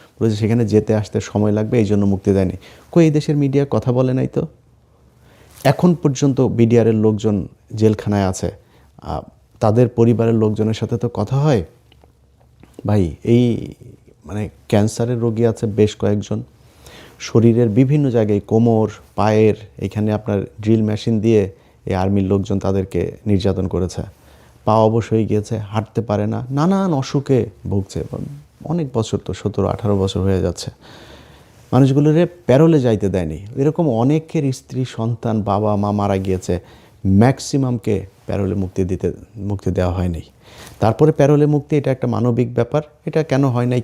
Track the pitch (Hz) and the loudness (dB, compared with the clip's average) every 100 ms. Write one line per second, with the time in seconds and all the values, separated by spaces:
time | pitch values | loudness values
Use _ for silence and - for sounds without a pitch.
0 | - - 113 104 107 117 110 104 104 110 | -18 -4 -2 0 0 0 2 2 2 -2
1 | 104 107 - 104 104 104 110 123 104 104 | -2 -6 -4 0 0 0 0 0 2 2
2 | 101 95 - 98 92 90 - - - 175 | 0 0 2 2 0 -4 -14 -20 -4 2
3 | 160 151 151 147 139 139 139 113 127 123 | 2 2 0 0 0 0 0 -2 0 0
4 | 131 131 131 - 160 - _ _ _ _ | 0 0 -2 -4 -6 -10 _ _ _ _
5 | _ _ _ _ _ - 135 135 180 165 | _ _ _ _ _ -2 0 2 2 2
6 | 151 131 143 131 127 113 117 117 113 110 | 0 0 0 2 0 2 4 4 4 4
7 | 110 107 110 104 - _ - 110 110 107 | 2 2 0 -2 -4 _ -12 0 2 2
8 | - 104 95 92 85 - _ _ _ _ | 0 0 0 -2 -6 -8 _ _ _ _
9 | 78 78 - _ _ - 110 110 123 - | -10 -10 -10 _ _ -2 2 4 2 4
10 | 117 113 113 113 107 107 110 107 107 120 | 2 2 2 2 0 0 -2 -2 -4 -4
11 | 120 - 107 135 151 120 85 _ _ _ | -6 -4 -4 0 2 0 -2 _ _ _
12 | _ _ _ _ _ _ - - - 104 | _ _ _ _ _ _ -20 -10 -2 0
13 | 85 76 - 120 123 110 - - - - | 0 -2 2 2 2 -2 -8 -14 -20 -20
14 | _ _ - 104 92 - - 107 110 - | _ _ -12 -10 -10 -12 -2 2 2 0
15 | 117 123 117 110 117 113 110 107 107 - | -4 -2 -2 0 0 0 -2 2 2 2
16 | 104 104 98 107 123 _ _ _ - - | -2 -2 -4 -8 -8 _ _ _ -20 -20
17 | - - - 117 117 113 120 104 135 151 | -20 -18 -2 4 4 4 2 2 2 2
18 | 139 117 107 101 - 117 117 110 107 - | 2 0 0 0 0 2 4 2 0 -4
19 | - - 104 110 110 98 - - 98 107 | -12 -2 2 4 4 2 -6 -10 -8 -4
20 | 107 104 107 101 - - 107 110 107 104 | -2 -2 -2 -4 -6 -6 0 2 2 -2
21 | - 110 113 107 98 - _ _ - 95 | -2 -2 2 2 2 -4 _ _ -6 -2
22 | 95 101 95 98 95 98 98 98 95 85 | 0 0 0 0 -2 -4 -2 -2 -2 -4
23 | 90 - 107 98 98 92 92 87 90 - | -4 -6 -2 0 0 -2 -2 -2 -4 -6
24 | - - _ - - _ - 110 110 113 | -12 -14 _ -20 -20 _ 0 4 4 2
25 | - 110 101 107 104 110 101 107 107 - | 0 0 0 -2 -4 -8 -6 -6 -6 -6
26 | 110 104 104 110 123 139 165 196 196 143 | -4 -2 -2 -4 -4 -2 0 0 0 -2
27 | 131 147 - 131 107 - 92 98 98 - | -2 -4 0 0 0 -6 -6 -4 -4 -8
28 | 73 - - 143 - - - 170 143 117 | -8 -10 -10 -14 -20 -16 -8 -6 -4 -4
29 | 107 101 - 92 101 98 95 95 104 101 | -4 -4 -6 -8 -6 -2 -2 -2 -2 0
30 | 95 92 95 95 87 85 - - - - | 0 -2 0 0 -2 -4 -10 -16 -20 -20
31 | - - - - _ _ - 123 135 139 | -20 -20 -20 -20 _ _ -2 2 4 4
32 | 147 156 170 - - 127 165 156 123 104 | 4 4 2 -2 2 4 6 4 2 0
33 | 101 92 82 78 104 131 143 156 160 113 | 0 -2 -2 -6 -10 -2 -2 0 0 2
34 | 127 156 156 165 139 131 - 127 127 - | 2 0 -2 -4 -4 -4 -8 -8 -8 -4
35 | 113 117 113 110 104 101 107 101 104 104 | -4 -4 -4 -4 -2 0 0 0 -2 0
36 | 101 98 95 92 - 87 - - - _ | 0 0 -2 -4 -2 -6 -6 -20 -20 _
37 | 95 98 120 135 - 143 131 120 - 98 | 0 4 4 2 -2 -2 -2 -2 -2 -4
38 | 95 _ - 98 98 95 92 - 92 92 | -4 _ -8 -4 -2 -4 -4 -4 -4 -2
39 | 90 - - 110 101 101 - 87 90 90 | -4 -6 -14 -12 -8 -6 -4 -2 -2 -2
40 | 90 82 - _ - - - - 104 - | -4 -4 -10 _ -20 -20 -18 -2 0 2
41 | 156 156 143 147 147 147 139 151 135 127 | 2 2 2 4 2 0 -2 -2 -2 -4
42 | 123 107 120 117 120 120 117 147 151 _ | -4 -2 -2 0 -2 -2 -2 -2 -6 _
43 | - 160 151 131 139 120 123 123 | -6 -4 -2 0 0 0 -2 -2